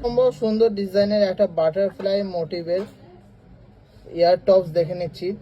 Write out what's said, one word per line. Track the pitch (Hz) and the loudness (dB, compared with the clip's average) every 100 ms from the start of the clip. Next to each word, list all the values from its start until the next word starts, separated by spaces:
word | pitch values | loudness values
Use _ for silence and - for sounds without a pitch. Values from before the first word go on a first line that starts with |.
সম্ভব | 240 240 254 247 | -2 2 0 0
সুন্দর | 220 220 226 202 | -2 2 2 0
ডিজাইনের | 196 190 202 208 196 | -2 0 2 2 0
একটা | 185 196 170 | 2 0 2
বাটারফ্লাই | 160 165 196 180 196 196 196 180 | -2 0 -4 -2 -4 -2 -2 -6
মোটিভের | 165 175 165 180 208 - - - - - - - - - _ - - 165 | -6 -8 -4 -4 -4 -14 -20 -20 -20 -20 -20 -20 -20 -20 _ -20 -12 0
ইয়ার | 170 180 - | 2 4 4
টপস | 190 170 160 | 4 4 -2
দেখে | 165 180 | -2 -4
নিচ্ছি | 175 - 180 208 | -8 -6 -8 -8